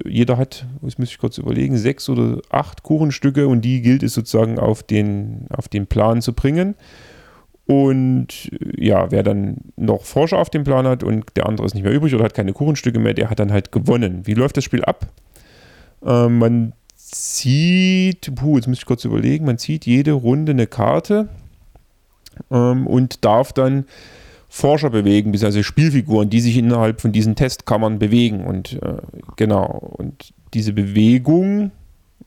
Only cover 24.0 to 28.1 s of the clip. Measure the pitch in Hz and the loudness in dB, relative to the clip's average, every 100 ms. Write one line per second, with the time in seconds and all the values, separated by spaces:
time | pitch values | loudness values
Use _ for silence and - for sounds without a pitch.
24 | - - - - _ - 143 147 147 110 | -20 -20 -20 -20 _ -2 2 2 2 2
25 | 101 104 107 101 107 104 101 - 160 139 | 4 4 2 0 0 0 0 2 2 2
26 | 151 107 104 113 117 120 117 120 110 113 | 2 2 2 2 2 2 2 2 0 0
27 | 113 104 110 107 131 - - 110 110 107 | 0 2 2 2 0 -2 -2 0 0 0
28 | 107 | 2